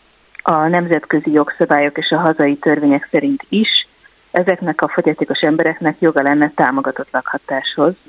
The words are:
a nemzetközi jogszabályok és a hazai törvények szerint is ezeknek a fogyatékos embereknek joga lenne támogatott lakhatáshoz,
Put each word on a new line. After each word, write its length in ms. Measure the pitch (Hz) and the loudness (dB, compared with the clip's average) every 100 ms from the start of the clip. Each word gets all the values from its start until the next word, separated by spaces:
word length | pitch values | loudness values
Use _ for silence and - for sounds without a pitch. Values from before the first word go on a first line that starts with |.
| _ _ _ - | _ _ _ -6
a 260 | - 160 156 | 0 0 2
nemzetközi 640 | 175 175 156 - 151 151 | 0 0 -2 0 -2 2
jogszabályok 680 | 151 147 - 165 147 143 151 | 2 0 0 2 2 0 -2
és 120 | 151 | -2
a 80 | 156 | 0
hazai 380 | 160 160 143 143 | 0 2 0 0
törvények 520 | 165 147 143 139 - | 0 2 2 0 0
szerint 340 | 160 139 139 - | -2 -2 -4 -2
is 380 | 202 220 - - _ _ _ _ 180 | -2 0 0 -2 _ _ _ _ -2
ezeknek 460 | 180 175 175 151 | 0 -2 -2 -2
a 60 | 147 | -2
fogyatékos 520 | - 160 151 147 143 | 0 -2 -2 -4 -2
embereknek 560 | 156 160 156 160 160 143 | 0 2 0 0 -4 0
joga 220 | 165 151 | 0 2
lenne 300 | 139 147 147 - | 2 2 0 2
támogatott 520 | 135 135 135 - 139 | 0 0 -4 -6 -6
lakhatáshoz, 800 | 131 - 185 - 135 - - 151 190 | -6 -4 -8 -6 -6 -4 0 0 0